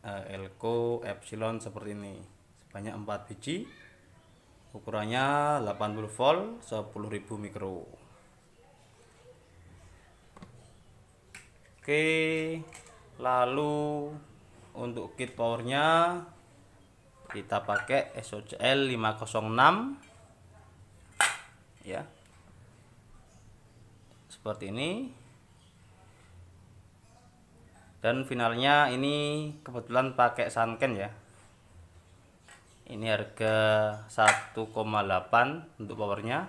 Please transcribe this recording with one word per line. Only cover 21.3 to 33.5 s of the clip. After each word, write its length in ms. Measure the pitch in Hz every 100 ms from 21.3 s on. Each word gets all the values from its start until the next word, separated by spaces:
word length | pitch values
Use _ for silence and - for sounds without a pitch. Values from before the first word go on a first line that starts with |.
| - - - - -
ya, 240 | - - - - - - - - - - - - - - - - - - - - - - - - -
seperti 400 | - 107 101 98
ini. 400 | 110 151 208 262 - - - - - - - - - - - - - - - - - - - - - - - - - - - - -
Dan 240 | 113 127 135
finalnya 580 | 120 117 117 135 147 143
ini 580 | 123 139 147 147 151 151 151 -
kebetulan 480 | 123 117 123 131
pakai 320 | 127 120 - 113
Sanken, 480 | 117 113 113 139
ya. 160 | 104 101 110 - - - - - - - - - - - - - - - - -
Ini 220 | 110 113
harga 460 | 104 101 - 110